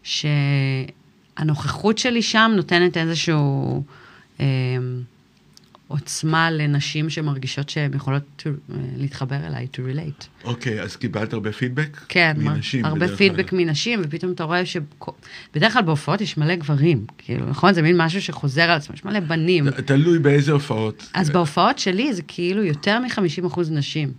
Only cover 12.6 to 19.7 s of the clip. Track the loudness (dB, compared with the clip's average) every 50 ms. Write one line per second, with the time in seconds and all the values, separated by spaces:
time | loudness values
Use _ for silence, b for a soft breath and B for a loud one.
12.6 | -4 -2 -2 0 0 0 0 0 0 -2 2 2 2 2 4 0 -2 -2 0 0
13.6 | 0 0 0 -2 -2 -2 -2 -2 -2 -4 -4 -4 -4 -4 -4 -4 -4 -2 0 0
14.6 | -2 -2 -4 -6 -6 -8 -14 _ -16 -16 -16 _ -20 -20 -20 -20 -20 -6 0 2
15.6 | 2 4 4 4 2 2 0 0 0 -2 -2 -2 -2 -4 0 0 2 2 2 0
16.6 | 0 0 2 4 4 4 4 2 0 -6 -14 -16 -8 -6 -6 -4 -2 -4 0 4
17.6 | 4 6 6 6 6 4 6 4 4 2 0 -2 -4 -6 -8 -4 -4 -2 2 2
18.6 | 4 4 4 0 0 -8 -16 -12 -8 -4 -4 -2 0 0 0 2 4 4 4 4
19.6 | 4 2